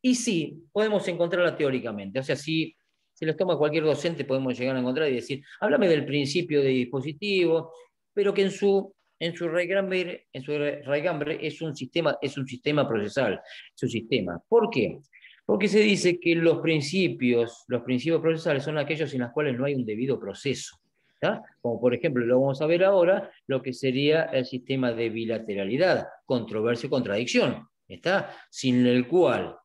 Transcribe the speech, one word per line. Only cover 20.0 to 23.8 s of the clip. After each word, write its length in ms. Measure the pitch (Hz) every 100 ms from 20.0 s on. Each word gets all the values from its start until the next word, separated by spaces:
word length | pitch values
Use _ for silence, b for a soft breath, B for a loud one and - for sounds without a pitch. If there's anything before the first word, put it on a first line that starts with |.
| 131 120
proceso. 600 | 98 98 143 127 - - _ _ _
¿Está? 280 | _ 160 214 B B
Como 200 | 120 113
por 140 | 123
ejemplo, 300 | 123 165 127
lo 160 | 117 127
vamos 220 | 135 135
a 40 | 151
ver 180 | 170
ahora, 440 | 190 196 170 202 B B _
lo 120 | 131
que 120 | 131
sería 520 | 123